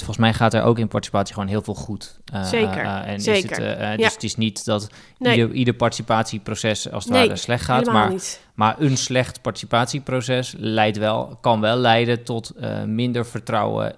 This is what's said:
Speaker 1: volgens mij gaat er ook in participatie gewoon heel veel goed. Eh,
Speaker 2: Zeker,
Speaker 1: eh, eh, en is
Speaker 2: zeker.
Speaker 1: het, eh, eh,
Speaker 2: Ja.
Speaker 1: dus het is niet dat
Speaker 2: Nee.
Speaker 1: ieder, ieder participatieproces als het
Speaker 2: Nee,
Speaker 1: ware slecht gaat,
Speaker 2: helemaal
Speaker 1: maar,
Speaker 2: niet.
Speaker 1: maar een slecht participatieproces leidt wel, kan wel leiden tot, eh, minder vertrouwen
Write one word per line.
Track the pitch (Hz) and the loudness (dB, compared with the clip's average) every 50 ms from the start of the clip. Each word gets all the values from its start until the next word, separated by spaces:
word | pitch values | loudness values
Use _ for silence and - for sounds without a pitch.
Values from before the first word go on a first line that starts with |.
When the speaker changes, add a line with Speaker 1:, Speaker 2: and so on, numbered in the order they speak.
| - | 2
Speaker 1:
volgens | - 107 - 113 | -2 0 4 4
mij | 113 107 | 4 4
gaat | - 120 110 110 | 6 4 4 4
er | 110 113 | 6 4
ook | 117 117 117 | 4 4 4
in | 113 104 | 2 -2
participatie | - 107 - - - 101 101 - - | -2 -4 -4 0 0 0 0 0 -2
gewoon | 104 98 95 | -6 -4 -2
heel | 104 107 | -2 -2
veel | - - 101 | -2 -4 -8
goed. | - - - - - - - - - - | -8 -8 -10 -10 -10 -12 -16 -18 -20 -18
Eh, | - - 196 190 | -10 -8 -6 -4
Speaker 2:
Zeker, | 185 240 233 214 196 190 - | -2 0 0 0 0 0 -2
Speaker 1:
eh, | - 202 196 196 | -2 -2 -4 -4
eh, | - 202 | -4 -6
en | 202 | -6
is | 202 208 | -4 0
Speaker 2:
zeker. | 220 214 196 180 - | 2 2 2 2 0
Speaker 1:
het, | - - | -4 -4
eh, | 107 104 | -2 -4
eh, | 107 - 107 104 107 110 | -4 -2 -4 -4 0 2
Speaker 2:
Ja. | 226 | 2
Speaker 1:
dus | 220 - | 2 2
het | - - | 0 -6
is | 104 - | -6 -2
niet | - 113 110 101 - - | 0 -2 -2 -2 -4 -2
dat | 113 104 104 104 - - - - - _ _ | -2 -2 -2 -2 -6 -14 -18 -20 -20 _ _
Speaker 2:
Nee. | 254 247 233 117 | 0 2 4 4
Speaker 1:
ieder, | 117 110 - | 4 2 2
ieder | 131 123 120 117 | 0 2 2 2
participatieproces | 120 120 117 - - 110 - 117 110 113 - - 104 - - 107 - - 110 104 - - - | 2 2 0 0 -2 -2 0 0 0 0 -2 -4 -8 -8 -8 -8 -2 0 -2 -2 -2 -4 -8
als | - 104 - | -8 -8 -4
het | 240 240 | 0 2
Speaker 2:
Nee, | 254 247 214 | 4 4 4
Speaker 1:
ware | 98 90 | 2 -2
slecht | - - 120 120 - | -4 -2 -2 -2 0
gaat, | - 127 127 | 0 2 2
Speaker 2:
helemaal | 120 120 113 107 | 2 4 4 4
Speaker 1:
maar, | 107 104 | 4 2
Speaker 2:
niet. | 95 92 - - - - - _ _ | 0 -4 -6 -8 -12 -12 -16 _ _
Speaker 1:
maar | - 107 110 - - | 2 2 2 2 2
een | 156 139 131 123 | 2 2 2 0
slecht | - - 127 127 123 - - - | -2 0 0 0 0 0 -4 -8
participatieproces | - 120 104 - - - - 117 123 - - 143 - - 127 127 113 123 127 127 123 - - - | -6 -6 -6 -6 -6 -2 0 0 0 0 -4 -8 -6 -4 -4 -4 -2 0 -2 -2 -2 -4 -8 -6
leidt | 104 110 110 110 107 110 101 104 | -4 -2 2 4 2 2 2 0
wel, | 107 107 110 120 127 131 123 - | 0 0 0 0 -4 -6 -10 -2
kan | - 123 117 107 | 2 2 2 4
wel | 107 107 117 127 | 4 2 2 4
leiden | 123 117 113 117 120 117 120 113 117 | 4 6 6 6 4 2 0 -2 -2
tot, | - 120 113 110 - | -4 -6 -6 -6 -8
eh, | - - 117 110 107 107 104 | -14 -8 -8 -6 -6 -4 -4
minder | 104 107 113 123 123 120 120 117 | -4 -2 0 0 0 0 -2 -4
vertrouwen | - - 117 - - 110 107 107 107 107 110 107 113 - | -4 -6 -10 -6 -2 0 0 0 0 0 -2 -4 -4 -6